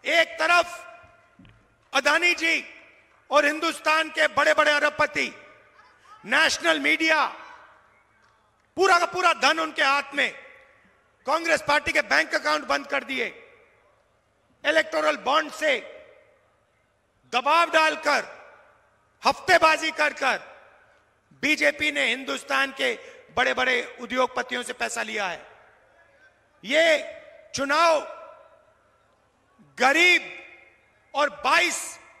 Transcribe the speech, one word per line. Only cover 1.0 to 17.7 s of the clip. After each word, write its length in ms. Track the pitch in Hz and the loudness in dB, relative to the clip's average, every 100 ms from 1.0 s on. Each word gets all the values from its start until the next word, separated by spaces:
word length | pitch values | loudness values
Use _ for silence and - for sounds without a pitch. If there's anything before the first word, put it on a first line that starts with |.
| - _ _ _ - - _ _ _ | -20 _ _ _ -20 -20 _ _ _
अदानी 400 | 262 277 311 349 | 0 2 2 2
जी 400 | 320 320 311 - - - _ _ _ _ | 0 0 -2 -4 -20 -20 _ _ _ _
और 140 | 277 | 2
हिंदुस्तान 640 | 294 302 330 - 311 311 320 | 2 0 -4 -2 0 0 0
के 180 | 311 302 | 0 0
बड़े-बड़े 460 | - 302 302 302 | 2 2 4 4
अरबपति, 720 | 294 294 294 294 - 262 - - - _ _ - _ _ - | 4 0 0 -2 0 -6 -8 -20 -20 _ _ -20 _ _ -20
नेशनल 560 | 185 269 320 - 339 320 | -2 2 2 0 0 0
मीडिया, 460 | 285 311 320 311 233 - - - - _ _ _ _ _ _ _ _ _ _ - | 0 0 2 2 0 -4 -18 -20 -20 _ _ _ _ _ _ _ _ _ _ 0
पूरा 220 | 381 349 | 4 4
का 80 | 339 | 2
पूरा 260 | 359 359 | 0 0
धन 260 | 311 254 320 | 2 2 0
उनके 240 | 320 311 | -4 0
हाथ 320 | 285 285 277 | 0 0 -2
में, 180 | 285 247 - - - - _ _ _ _ _ - | -4 -4 -4 -20 -20 -20 _ _ _ _ _ -4
कांग्रेस 360 | 311 339 302 - | -2 0 -2 2
पार्टी 240 | 294 294 | 0 0
के 100 | 294 | -2
बैंक 320 | 247 277 311 | 0 0 0
अकाउंट 300 | 320 294 302 | -2 -2 -2
बंद 220 | - 277 277 | -2 -4 -2
कर 180 | 277 | -6
दिए, 380 | 247 262 214 - - _ _ _ _ _ _ _ _ _ _ _ 277 | -6 -6 -6 -10 -20 _ _ _ _ _ _ _ _ _ _ _ 0
इलेक्टोरल 500 | 311 311 311 302 294 | 0 0 0 0 0
बॉन्ड 360 | 196 294 311 | 0 0 0
से 260 | - 302 247 - - - - _ _ _ _ _ _ _ _ _ _ _ | -4 -2 -2 -6 -20 -20 -20 _ _ _ _ _ _ _ _ _ _ _
दबाव 360 | 240 254 320 339 | -4 2 2 4